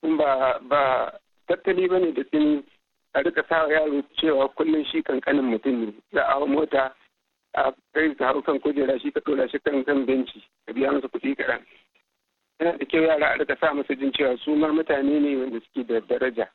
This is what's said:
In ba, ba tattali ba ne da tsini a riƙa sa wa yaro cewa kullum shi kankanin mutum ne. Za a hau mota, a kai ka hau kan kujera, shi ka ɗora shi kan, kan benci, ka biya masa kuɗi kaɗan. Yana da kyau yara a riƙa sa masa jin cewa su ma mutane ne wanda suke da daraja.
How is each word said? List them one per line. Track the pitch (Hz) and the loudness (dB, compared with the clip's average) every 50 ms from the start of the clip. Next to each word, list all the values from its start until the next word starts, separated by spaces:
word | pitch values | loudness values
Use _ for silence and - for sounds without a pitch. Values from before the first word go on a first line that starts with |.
| - | 0
In | 160 160 151 | 0 0 2
ba, | 156 143 135 131 131 131 120 - - 127 | 2 2 2 2 2 0 0 -2 -2 0
ba | 139 147 139 135 131 123 120 - - - _ _ _ _ _ - | 0 2 2 2 2 0 -2 -4 -8 -14 _ _ _ _ _ -4
tattali | 175 180 - - 190 180 185 185 | -4 -2 0 -2 0 2 2 2
ba | 180 185 185 | 2 2 2
ne | 170 | 0
da | 156 - 139 - | 0 -2 -6 -2
tsini | - 151 151 151 151 143 - _ _ _ _ _ _ _ _ _ _ | 0 2 4 4 2 0 -2 _ _ _ _ _ _ _ _ _ _
a | 139 139 | -2 -2
riƙa | 175 170 - - - | 0 -2 -2 -2 0
sa | 170 160 160 | 0 0 2
wa | 151 | 2
yaro | 151 156 156 156 147 143 139 - _ - | 2 2 2 2 0 -2 -4 -6 _ -4
cewa | - 160 151 135 135 135 - - | 0 0 2 2 2 0 0 -2
kullum | 156 160 156 156 151 - | 0 0 0 0 -2 -2
shi | - 160 | -4 -6
kankanin | 156 - - 131 - - - 147 135 127 | -2 -2 -4 -2 0 0 0 2 2 0
mutum | 113 110 - 139 131 120 113 107 | -2 -2 0 -2 -2 -2 -4 -6
ne. | 104 110 _ _ | -8 -14 _ _
Za | - 160 135 139 | -2 -2 0 2
a | 135 | 0
hau | 139 147 143 | 0 0 0
mota, | 139 156 156 151 - 139 131 131 - _ _ _ _ _ _ _ _ _ _ _ _ | 0 0 0 0 0 0 0 0 -4 _ _ _ _ _ _ _ _ _ _ _ _
a | - 131 135 131 _ _ _ _ | -2 -2 -2 -2 _ _ _ _
kai | 151 156 160 143 - | 0 0 0 0 0
ka | 135 127 139 | 0 0 0
hau | 143 135 | 0 0
kan | - 147 139 | -2 -2 0
kujera, | - 151 147 139 139 131 135 127 | 0 -2 0 0 0 0 0 -2
shi | - 147 | -2 -4
ka | 139 151 - | -6 -4 -2
ɗora | - 147 135 131 120 | -2 0 0 0 -2
shi | - 143 _ | -2 -4 _
kan, | 156 143 139 131 139 | -2 -2 -2 0 0
kan | 143 139 131 | 0 0 2
benci, | 120 131 131 127 123 - - - _ _ _ _ - | 0 0 0 0 -4 -6 -18 -20 _ _ _ _ -12
ka | 117 | -4
biya | 120 135 135 | -2 0 0
masa | 139 143 131 131 | 0 -2 -4 -4
kuɗi | - - - 135 139 - | -8 -6 -4 -4 -4 -2
kaɗan. | 139 131 120 113 - _ - _ _ _ _ _ _ _ _ _ _ _ _ _ _ _ _ _ | -2 -4 -4 -6 -6 _ -20 _ _ _ _ _ _ _ _ _ _ _ _ _ _ _ _ _
Yana | 160 170 170 143 | -2 -2 0 -2
da | 139 | -6
kyau | - - 160 | -2 0 2
yara | 160 160 160 147 151 143 127 | 4 4 2 2 2 0 0
a | - | -2
riƙa | 156 - 143 - | -2 -4 -2 0
sa | - 160 147 | 0 0 0
masa | 143 139 - 139 131 | 0 -2 -4 -4 -2
jin | 135 139 127 | -2 -4 -2
cewa | - 147 135 127 120 - | 0 0 0 0 -2 -2
su | 151 151 | 0 2
ma | 151 156 156 | 2 2 2
mutane | 151 160 160 - 156 139 139 143 147 151 | 2 0 0 0 0 0 2 2 2 2
ne | 147 147 143 | 2 2 0
wanda | 131 127 131 120 117 | -2 -2 -4 -6 -8
suke | - _ _ 135 123 117 | -10 _ _ -8 -4 -2
da | 120 113 104 | -2 -2 0
daraja. | - 123 123 131 131 120 113 110 - _ | -2 -2 0 0 -2 -2 -2 -6 -6 _